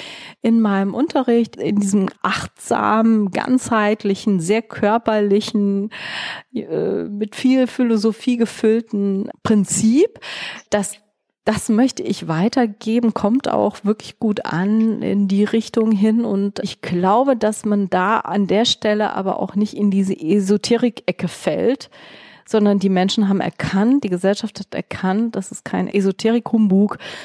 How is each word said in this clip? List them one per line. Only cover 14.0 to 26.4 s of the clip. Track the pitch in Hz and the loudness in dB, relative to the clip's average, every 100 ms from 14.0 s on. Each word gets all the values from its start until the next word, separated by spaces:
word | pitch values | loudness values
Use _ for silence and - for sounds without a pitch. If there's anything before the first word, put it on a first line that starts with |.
| - - | -6 -4
gut | 220 202 - | -2 -2 -4
an | 160 196 220 226 214 | -2 0 2 2 0
in | 190 202 202 | -2 0 2
die | 196 | 2
Richtung | 208 226 - - 220 | 2 0 -2 0 2
hin. | 208 220 226 233 | 4 4 2 0
Und | 196 202 - | -2 -2 -4
ich | 208 - | -8 -8
glaube, | - 175 185 220 277 240 | -4 0 2 4 4 2
dass | 214 214 214 | 0 -2 -2
man | 202 190 | 0 0
da | 185 185 220 | 0 0 0
an | - 208 190 | -2 -2 0
der | 190 240 | 2 0
Stelle | - 214 208 214 | 0 0 0 0
aber | - 190 - | -2 -4 -4
auch | 196 | -4
nicht | 202 208 - | -2 -2 0
in | 202 | 0
diese | 196 190 - | 2 0 -2
Esoterik-Ecke | 156 202 190 202 - 233 240 - - - 175 | 0 0 2 0 2 0 0 -2 -6 -4 -6
fällt, | - - 151 202 269 - - - - - - - | -6 -4 0 0 0 -6 -20 -20 -20 -20 -20 -2
sondern | 220 208 202 | 2 4 2
die | 190 | 2
Menschen | 185 190 - 196 | 2 2 2 2
haben | 196 | 0
erkannt, | - - - 190 220 277 | -2 -6 -2 0 2 2
die | 202 | 0
Gesellschaft | 175 190 202 220 - | 0 0 0 -4 -10
hat | 196 | -10
erkannt, | - - - 190 196 233 202 | -10 -8 -4 -2 0 -2 -4
das | 190 | -8
ist | - | -12
kein | - 185 180 | -6 -4 -2
Esoterik-Humbug, | 208 190 185 220 233 | 0 0 0 0 0